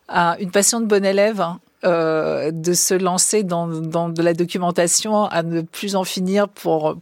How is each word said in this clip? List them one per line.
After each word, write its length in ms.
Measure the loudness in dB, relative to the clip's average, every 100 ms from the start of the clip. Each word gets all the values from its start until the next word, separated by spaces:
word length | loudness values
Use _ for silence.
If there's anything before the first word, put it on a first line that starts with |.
| -4
un, 260 | 2 2 0
une 140 | 0
passion 320 | 2 2 2
de 20 |
bon 180 | 2 2
élève, 380 | 4 2 2 2
hein, 200 | -4 -6 _ _
euh, 680 | 0 2 2 0 0 -2 -2
de 240 | -2 -2
se 180 | 0 2
lancer 500 | 0 0 0 0 0
dans, 240 | 0 -2 -4
dans 440 | -4 -4 -2 -2
de 100 | 0
la 140 | 0
documentation 920 | 0 -2 -2 -2 0 0 0 0 0
à 180 | 0 -2
ne 200 | -2 -4
plus 340 | -6 -6 -4 -2
en 80 |
finir 420 | -2 -2 0 0 0
pour, 480 | -2 -2 0 0 -4